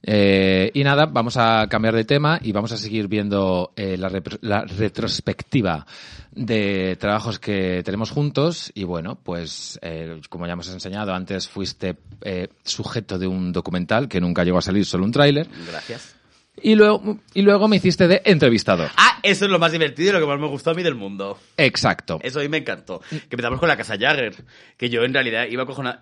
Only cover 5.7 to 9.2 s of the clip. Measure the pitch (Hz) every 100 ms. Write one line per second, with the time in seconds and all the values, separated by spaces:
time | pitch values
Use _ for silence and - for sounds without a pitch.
5.7 | 80 - - - - - - 117 113 101
6.7 | 98 92 90 101 104 117 95 - 101 92
7.7 | 90 90 101 110 143 147 139 156 170 -
8.7 | - 92 85 85 -